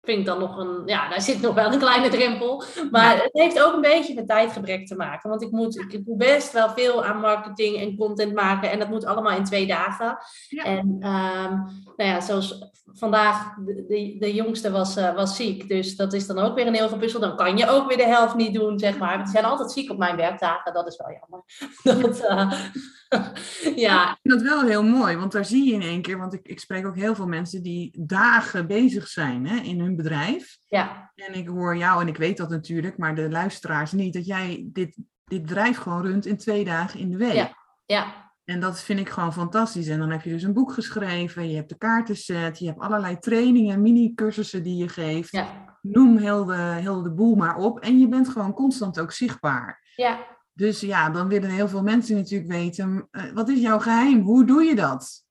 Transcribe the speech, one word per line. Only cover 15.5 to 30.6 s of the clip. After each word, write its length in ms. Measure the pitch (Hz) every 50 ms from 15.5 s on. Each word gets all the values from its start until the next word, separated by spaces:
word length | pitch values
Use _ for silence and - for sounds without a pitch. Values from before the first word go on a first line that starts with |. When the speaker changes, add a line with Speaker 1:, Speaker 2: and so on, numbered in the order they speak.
| 190 - - -
Speaker 1:
Dus 280 | 202 190 185 185 -
dat 160 | - 196 190 190
is 140 | 202 196
dan 120 | - 196 185
ook 160 | 196 226 233
weer 120 | 254 240
een 80 | 233 226
heel 140 | 220 220 220
gepuzzel. 320 | 214 208 214 233 226 233
Dan 160 | 208 185 -
kan 200 | - 185 180 190
je 120 | 208 233 -
ook 200 | 269 277 269 262
weer 80 | 254
de 100 | 240 247
helft 280 | 233 240 240 233 226 233
niet 200 | 233 226 220 196
doen, 240 | 220 214 214 214 202
zeg 200 | 202 202 196 196
maar. 120 | 190 175 180
Want 60 | 196 196
die 100 | 196 196
zijn 120 | 214 214
altijd 280 | 226 269 285 254 - -
ziek 180 | 277 269 -
op 80 | 208 196
mijn 180 | 185 175 170
werkdagen. 560 | 170 165 175 196 190 - 170 165 175 - 175 170
Dat 140 | 175 170
is 100 | 170 165
wel 200 | - - - 156 -
jammer. 220 | - _ - 180 - _ - - 285 - - - -
<laughs> 200 | 262 240 - 254
Dat, 180 | 233 202 -
eh, 400 | 240 214 196 196 196 190 190 - - - - - - - - - _ _
<laughs> 760 | - - - - - - - - - - 339 320 - - 233
ja. 260 | 208 190 185 180 180
Speaker 2:
Ik 80 | - - _
vind 180 | 262 262 240
dat 20 | 220
wel 200 | 269 302 302 277 240
heel 160 | 214 208 214
mooi, 320 | 220 233 262 240 190 170
want 160 | 165 185 196 -
daar 120 | 208 202
zie 200 | 202 214 262 277
je 60 | 269 226
in 100 | 208 185
één 200 | 165 170 180 175
keer, 160 | 180 190 190
want 140 | 185 185 185
ik, 120 | 180 _ -
ik 120 | - -
spreek 260 | - _ 190 185 190
ook 100 | 196 180
heel 180 | 180 196 220 226
veel 120 | 196 190
mensen 360 | 180 170 160 175 170 - 190 175
die 320 | 175 170 175 175 - _ - 170
dagen 600 | 151 190 190 208 240 233 226 - - - 185 170
bezig 400 | 160 202 214 247 254 190 202 202 -
zijn, 380 | - - 156 139 123 123 127
hè, 100 | 151 214
in 240 | 247 - - 180 175
hun 160 | 170 180 190
bedrijf. 600 | 165 160 156 160 147 147 180 262 370 - - - _